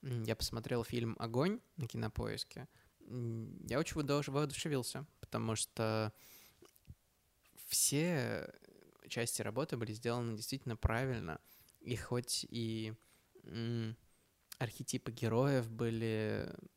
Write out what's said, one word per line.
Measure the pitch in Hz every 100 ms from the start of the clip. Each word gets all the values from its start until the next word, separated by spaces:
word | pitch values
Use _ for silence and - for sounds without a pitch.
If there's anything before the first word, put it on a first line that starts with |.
м, | 143 120
я | 110 110
посмотрел | - 117 110 123
фильм | 110 120 117 110
«Огонь» | 117 117 160 220 - -
на | 120
Кинопоиске, | 113 110 - 110 107 - - 123 - - _
м, | - 123 117 113 110 92 -
я | 120
очень | 165 165
воодуш-, | 139 143 147
воодушевился, | 139 147 139 170 139 117 - 147 _
потому | - 113 113 110
что | - - 113 110 110 - - - - _ - _ - - _ _ _ _ _ - -
все | - - 139 170 165 120 104 - - - - - - -
части | - 120 -
работы | 113 113 156 131
были | 113
сделаны | 110 120 120 117 110
действительно | 113 135 - 110
правильно. | - 113 131 120 90 78 - - - _
И | - 113
хоть | - 123 123 - -
и, | 120 113 113 110 110 - - _ -
м, | - - 117 117 113 113 - _ _ _ _ -
архетипы | 120 - 123 127 -
героев | 117 117 113 135 139 113
были | 113 120 113 113 110 107 107 - - -